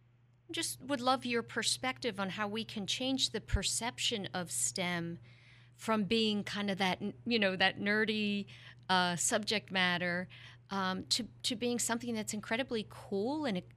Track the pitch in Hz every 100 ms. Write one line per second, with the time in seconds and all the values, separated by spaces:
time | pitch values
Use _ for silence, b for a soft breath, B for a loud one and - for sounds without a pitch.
0 | _ _ _ _ - 330 320 - 254 285
1 | 254 262 247 233 226 233 208 - 254 262
2 | 240 196 190 175 208 214 220 220 190 -
3 | 262 262 - 214 - 202 180 - 233 -
4 | - 226 185 185 170 - - - 175 175
5 | 170 170 B B B B B - - 220
6 | 185 226 220 208 196 202 202 190 190 180
7 | 196 - 233 233 196 185 190 - 202 214
8 | 214 214 208 202 196 B B B - 185
9 | 180 175 - 220 214 214 - 190 180 175
10 | 180 175 180 B B B - 196 185 185
11 | - - 214 - - 226 240 240 - 233
12 | 240 226 208 214 - 226 254 226 - -
13 | - 196 226 311 285 180 -